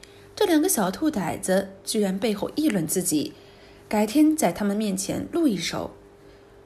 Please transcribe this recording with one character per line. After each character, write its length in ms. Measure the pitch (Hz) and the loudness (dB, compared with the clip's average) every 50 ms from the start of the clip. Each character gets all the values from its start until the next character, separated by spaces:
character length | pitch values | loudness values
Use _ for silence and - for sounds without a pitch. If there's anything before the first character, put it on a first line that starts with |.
| - - - - - - - | -20 -20 -20 -20 -20 -8 -4
这 80 | - 427 | 0 2
两 160 | 381 330 294 | 4 4 4
个 80 | 320 392 | 4 2
小 220 | - 226 185 180 | 2 2 0 0
兔 200 | 190 - 320 302 | 0 -2 -2 -2
崽 260 | 302 208 165 - - | 0 -2 -2 -4 -4
子 340 | - - 190 185 196 196 - - - - | -4 -2 0 0 0 0 -2 -8 -12 -8
居 160 | - - 220 | -4 -2 0
然 200 | 208 185 190 196 | 0 0 0 -2
背 140 | 247 226 202 | -2 -2 -2
后 160 | 208 - - - | -2 -4 -4 -2
议 140 | 302 311 302 | 0 0 2
论 180 | 214 180 160 | 2 0 0
自 160 | 160 - 185 170 | -2 -2 -2 0
己， 300 | - 151 147 127 - - - - - - - - - - - - - | 0 0 0 -2 -4 -8 -16 -20 -20 -20 -20 -20 -20 -20 -20 -8 -2
改 180 | 220 208 214 | 0 0 0
天 300 | 214 220 302 302 311 311 | 2 4 4 4 4 4
在 160 | - 226 175 170 | 4 2 0 0
他 120 | - 208 | 0 -2
们 120 | 202 202 | -2 0
面 200 | 214 220 202 190 | 0 -2 -2 -2
前 300 | 190 - - - - - - - | -4 -4 -4 -4 -6 -6 -4 0
露 160 | 339 330 262 | 2 2 2
一 80 | 196 | 2
手。” 360 | 165 160 - - 90 85 - - - - - - - - - - - - - - - - | 0 -2 -4 -6 -6 -6 -8 -10 -14 -20 -20 -20 -20 -20 -20 -20 -20 -20 -20 -20 -20 -20